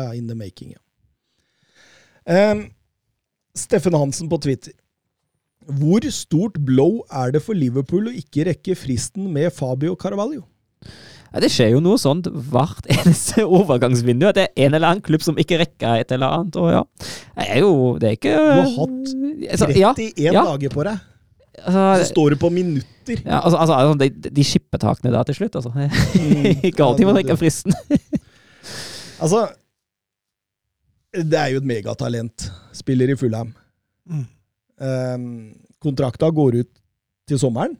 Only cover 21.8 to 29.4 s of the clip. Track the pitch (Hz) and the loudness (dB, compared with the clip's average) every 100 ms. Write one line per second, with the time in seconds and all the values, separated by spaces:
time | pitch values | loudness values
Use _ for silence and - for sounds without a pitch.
21.8 | 190 190 - - 147 143 170 175 180 143 | 4 4 2 2 2 4 0 0 0 -2
22.8 | - _ - 233 - 143 170 165 160 139 | -6 _ -8 -8 -2 0 2 2 4 4
23.8 | 143 147 135 - - 143 139 - - - | 4 4 2 -2 -4 0 2 0 -2 -2
24.8 | 110 117 123 120 123 143 202 151 120 131 | -2 0 0 0 -2 -4 -4 -6 -6 -4
25.8 | 143 - - 185 151 147 139 139 185 - | -2 0 0 0 2 2 2 2 0 2
26.8 | 135 131 196 202 - 175 165 - 196 - | 2 4 4 4 2 0 0 0 -2 -2
27.8 | - 285 - - - _ _ _ - - | 0 -2 -2 -8 -8 _ _ _ -18 -16
28.8 | - - - - 160 214 | -16 -16 -18 -4 0 0